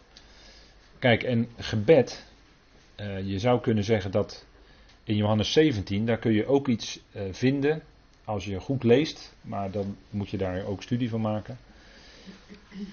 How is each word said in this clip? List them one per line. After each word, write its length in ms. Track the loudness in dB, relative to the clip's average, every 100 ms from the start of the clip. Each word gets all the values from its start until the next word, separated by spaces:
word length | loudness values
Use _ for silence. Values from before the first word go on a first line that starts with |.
| -20 -20 -20 -20 -20 -20 -20 -20 _ 0
Kijk, 240 | 2 2
en 260 | 2 -2 -2 -6
gebed, 680 | -6 0 6 6 6 -4 -18 -20 _ _ _ _ -20
eh, 340 | -14 -8 -6 -4
je 100 | 0
zou 220 | 2 2
kunnen 240 | 2 0
zeggen 260 | 2 0 2
dat 360 | 0 -2 -6 -20 -20 -20 -20 -20 -14
in 120 | -4 0
Johannes 360 | 2 2 2
zeventien, 540 | 4 4 2 -2 -2 0
daar 120 | 0
kun 140 | 2
je 140 | 2 4
ook 220 | 2 2
iets, 320 | -2 -4 -12 -14
eh, 100 | -10 -10
vinden, 520 | -2 0 2 0 -2 -8 _ _ _
als 200 | -8 -6
je 160 | -6 -8
goed 220 | -4 0
leest, 520 | 4 4 4 -6 -18 -18
maar 300 | -10 -6 -6
dan 260 | -4 -6 -8 -8
moet 200 | -6 -6
je 60 | -4
daar 280 | -4 -4
ook 180 | -6 -8
studie 260 | -4 -2 -2
van 120 | -2
maken. 380 | -2 -2 -6 -16 -20 -20 -20 -20 -20 -20 -20 -20 -20 -20 -18 -14 -14